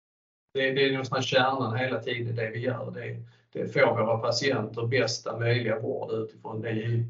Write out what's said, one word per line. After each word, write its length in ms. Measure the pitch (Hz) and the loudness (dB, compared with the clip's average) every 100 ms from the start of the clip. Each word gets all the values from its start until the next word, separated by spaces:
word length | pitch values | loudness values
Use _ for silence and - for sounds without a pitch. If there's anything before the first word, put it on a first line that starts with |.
| _ _ _ _ _ | _ _ _ _ _
det, 180 | 135 135 | -2 0
det 140 | 135 135 | 2 2
är 60 | |
någonstans 340 | 135 120 131 - | 2 0 -2 2
kärnan 520 | 131 131 135 120 113 | 4 4 2 0 0
hela 220 | 131 117 | -2 -2
tiden 280 | 127 120 117 | -4 -4 -4
i 40 | |
det 180 | 113 110 | -4 -4
vi 100 | 120 | -2
gör. 320 | 123 120 113 | -2 -4 -6
Det, 320 | 120 113 117 - _ _ | -8 -8 -10 -12 _ _
det 160 | - - | -6 -2
får 380 | 143 123 113 110 | 4 4 4 2
våra 120 | 113 | 2
patienter 720 | 127 - 139 113 107 120 117 | 2 2 2 2 -2 -2 0
bästa 520 | 123 113 - - 113 | 2 2 -2 -6 -2
möjliga 400 | 117 120 117 110 | 2 2 2 0
vård 320 | - - - | -2 -4 -2
utifrån 500 | 110 110 - 107 110 | -4 -4 -8 -10 -6
det 440 | 113 110 117 117 | -2 -2 0 0